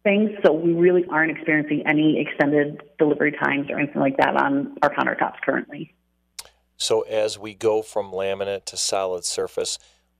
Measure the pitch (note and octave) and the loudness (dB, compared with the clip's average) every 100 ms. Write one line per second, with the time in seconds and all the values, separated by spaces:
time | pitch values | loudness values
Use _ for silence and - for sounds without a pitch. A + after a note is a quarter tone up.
0 | G#3 G3+ G#3+ - F3+ D3+ E3+ E3+ F3 F3+ | 0 2 2 2 2 4 2 4 6 4
1 | F3 D3+ D#3+ - - D#3 D3 D3 - D3+ | 2 0 0 -2 0 0 0 -2 2 4
2 | D#3 D3 D3 - C#3+ D3 D3 D3 - - | 4 2 0 0 2 2 2 -4 -10 0
3 | D3+ D3 D3 C#3+ C#3+ C#3 - - D3 D3+ | 2 2 0 0 -2 -2 -4 -4 -4 0
4 | C#3 C3+ C#3 C#3 C3+ C#3 - - D3 - | 0 2 2 2 0 0 -4 -2 0 0
5 | C3 - - - - C3 - - D#3+ _ | -2 -2 -4 -4 -4 -4 -4 -12 -16 _
6 | _ _ _ - - _ _ - - A2 | _ _ _ -20 -20 _ _ -8 0 0
7 | - A2 G#2+ G2+ G#2+ F#2+ A2+ A2 A2 G#2 | 0 -2 -2 -4 -12 -2 0 0 -2 -6
8 | G2 F#2+ G2 G2 G2 G2 - F#2 - G2+ | -4 -4 -2 -2 -4 -6 -8 -6 -2 -2
9 | F#2+ F2+ - - F#2 - F2+ - _ _ | -2 -4 -4 -4 -4 -4 -6 -8 _ _
10 | _ | _